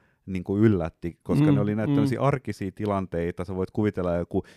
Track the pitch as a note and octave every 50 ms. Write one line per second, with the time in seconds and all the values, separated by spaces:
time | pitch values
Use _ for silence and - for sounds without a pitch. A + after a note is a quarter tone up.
0 | _ _ _ _ _ - F#2 F2+ F2+ - G2 G#2 A2 A2 G#2 F2+ D#2+ E2 - _
1 | - E2+ D#2+ - _ - F2 C#3 D3+ D3+ C#3+ C3+ - G#2 G#2 G#2+ G#2+ C#3+ C#3+ -
2 | C#3+ C3+ A#2+ A2 B2 C#3+ C#3 B2+ - - G2+ - G#2 F#2+ - - G#2+ G#2 G2+ G2
3 | F#2+ - - E2+ E2+ F2 F2 - F2+ F2+ F#2+ F#2 F#2 - - - G#2+ G#2 - -
4 | F2+ F2 E2+ F2 F2 - - F#2+ - - -